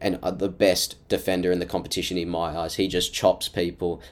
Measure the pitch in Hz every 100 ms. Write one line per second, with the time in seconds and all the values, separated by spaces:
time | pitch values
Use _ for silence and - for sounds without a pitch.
0 | 98 87 90 90 98 90 101 90 - -
1 | - 92 - 90 90 90 87 90 - -
2 | - 90 85 85 82 80 82 - 95 90
3 | - - 98 - - - 87 - 90 80
4 | -